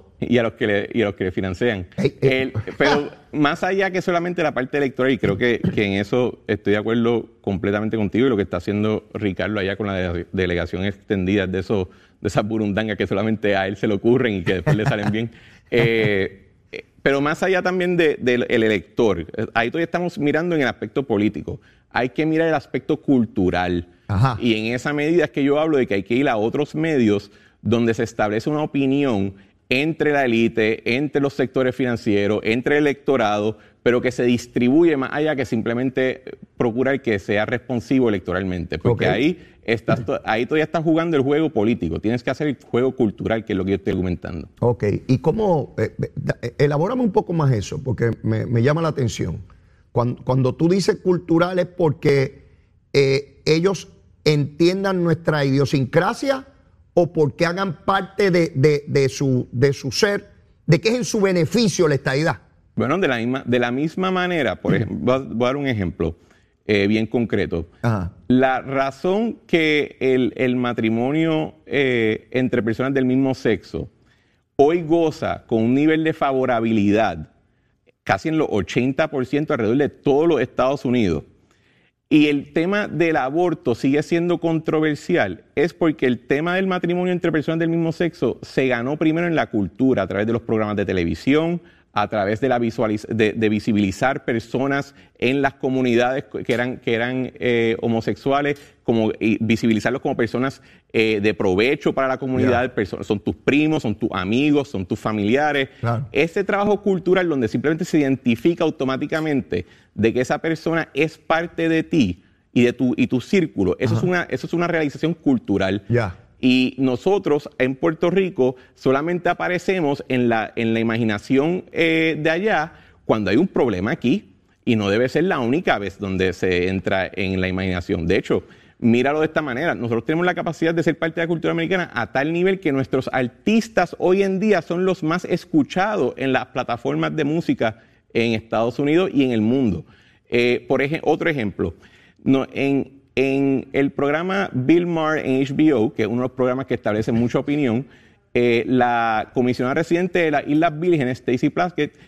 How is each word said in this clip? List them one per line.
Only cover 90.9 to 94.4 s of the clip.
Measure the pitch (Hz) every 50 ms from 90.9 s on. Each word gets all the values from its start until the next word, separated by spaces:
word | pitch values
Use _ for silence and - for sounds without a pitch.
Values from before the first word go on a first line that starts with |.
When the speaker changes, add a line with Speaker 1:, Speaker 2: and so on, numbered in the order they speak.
| 95 92 85 85 80 - - 127 143 151 165 170 175 170 - - - _ _ _ -
Speaker 1:
a | 104 104 101
través | - 107 95 98 110 107
de | 139 131
la | 123 120
visualiz-, | 120 113 - - 120 107 107 107 - -
de, | - 107 110 107 -
de | 120 110 107
visibilizar | 107 104 - - 107 101 104 95 92 - 131 131 139 - -
personas | - 120 117